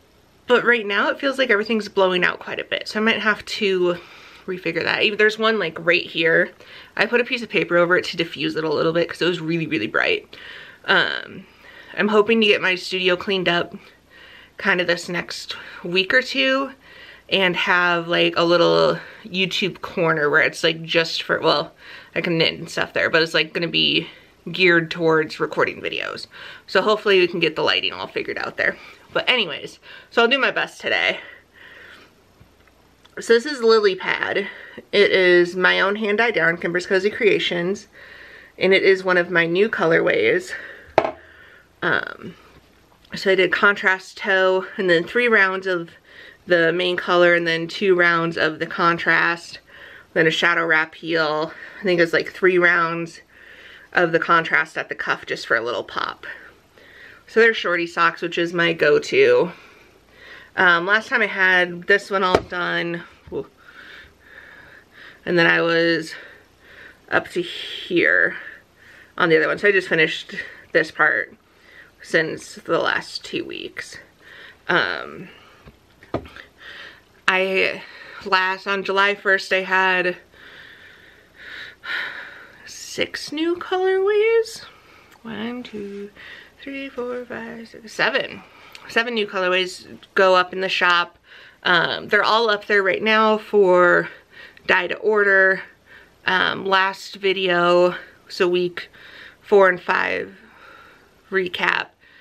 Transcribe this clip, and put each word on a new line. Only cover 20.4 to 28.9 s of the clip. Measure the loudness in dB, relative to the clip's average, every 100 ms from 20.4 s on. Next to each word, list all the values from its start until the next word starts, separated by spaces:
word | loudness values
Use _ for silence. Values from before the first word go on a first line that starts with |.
it's, | 0 0
like, | -2 -2
just | -2 0 0 -4
for, | -4 -2
well, | 0 0 -4 -14 -20 -20 -10 -6
I |
can | -2 0
knit | 0 -2
and | -8
stuff | -6 -4
there, | -2 0
but | 0
it's, | 0
like, | -2 -2
gonna | -4 -4
be | -2 0 -2 -4 -14 -20 _ -12
geared | 0 2 2 0
towards | -2 2 2 0 -4
recording | -4 -2 -2 -2
videos. | -8 -8 -8 -10 -14 -18 -20 -20 -2
So | 0
hopefully | 2 0 2 4
we | 2
can | 0
get | -2
the | 0
lighting | 0 0 -2
all | -6 -8
figured | -8 -8 -8
out | -8 -2
there. | -4 -4 -14